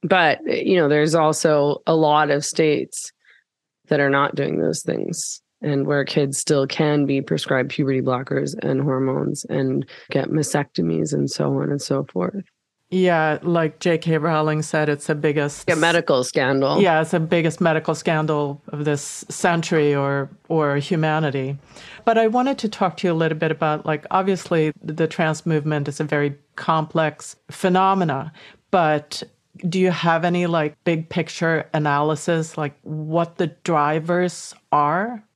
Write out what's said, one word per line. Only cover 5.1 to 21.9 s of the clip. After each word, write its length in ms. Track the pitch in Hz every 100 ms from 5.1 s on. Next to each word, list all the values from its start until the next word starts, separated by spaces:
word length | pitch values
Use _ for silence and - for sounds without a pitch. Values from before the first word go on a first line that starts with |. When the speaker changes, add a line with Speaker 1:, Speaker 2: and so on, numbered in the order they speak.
| - - - _ _
Speaker 1:
and 240 | 151 139 139
where 180 | 143
kids 360 | 135 - 143 139
still 260 | - 147 135
can 400 | - 151 151 139
be 160 | 139
prescribed 480 | 131 131 - 135 127
puberty 320 | - 139 135
blockers 540 | 131 127 135 139 143 208
and 180 | - 135
hormones 640 | 143 131 135 135 - - -
and 380 | - 135 135 139 - -
get 200 | 139 -
mastectomies 840 | 160 147 151 143 - 170 - 156
and 160 | 147 139
so 260 | - 147 139
on 100 | 139
and 100 | 143
so 240 | - 139 139
forth. 320 | - 180 202 190 _ _ _ _
Speaker 2:
Yeah, 500 | 185 180 170 156 151
like 380 | 175 170 160 151
J 180 | 185 165
K 200 | 165 160
Rowling 440 | 151 156 156 151
said, 280 | 151 160 151
it's 180 | 147 -
the 80 | 151
biggest 540 | 156 147 147 143 -
Speaker 1:
A 60 | 165
medical 480 | 165 170 160 139
scandal. 580 | 127 - 131 135 139 147
Speaker 2:
Yeah, 200 | 196 160
it's 100 | 160
the 80 | 180
biggest 400 | 160 175 165 156
medical 360 | 170 160 156 160
scandal 680 | - 160 156 151 147 143 -
of 160 | 147 151
this 400 | 147 - - -
century 680 | - 185 170 160 170 147
or, 360 | 143 139 139 139 - _
or 280 | 160 147 143
humanity. 800 | 139 170 156 156 156 135 131 139 - - -